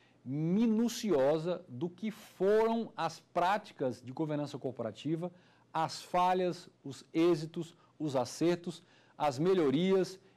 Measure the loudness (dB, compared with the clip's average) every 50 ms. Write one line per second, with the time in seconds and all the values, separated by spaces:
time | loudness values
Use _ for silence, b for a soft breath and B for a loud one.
0 | b b b b b -8 -6 -4 -2 0 2 2 2 2 2 2 0 0 -2 -4
1 | -2 2 2 4 4 4 4 2 0 -2 -4 -6 -6 -12 -10 -6 -6 -6 -6 -6
2 | -8 -8 -8 -8 -14 -16 -6 -2 2 4 4 4 4 4 2 0 -4 -6 -6 -4
3 | -4 -4 -4 -8 -14 _ -2 0 2 2 0 0 -4 -6 -8 -4 -2 -2 -2 -4
4 | -10 -12 -6 -6 -4 -4 -2 -4 -4 -6 -8 -8 -8 -8 -6 -6 -6 -8 -8 -6
5 | -4 -4 -4 -4 -4 -8 -10 b b b b b b b -4 -4 -4 -4 -4 -8
6 | -10 -2 0 2 2 4 2 2 0 0 -2 -4 -10 -20 _ _ -14 -14 -14 -14
7 | -14 _ 0 2 4 4 4 2 0 -6 -8 -8 -10 -10 -12 b b b b b
8 | -6 -2 0 0 -2 -2 -2 -2 0 0 0 0 -2 -8 -12 -12 b b b b
9 | b b b b -2 -2 0 0 2 2 4 4 4 4 4 4 4 4 4 4
10 | 2 0 -4 -14 b b b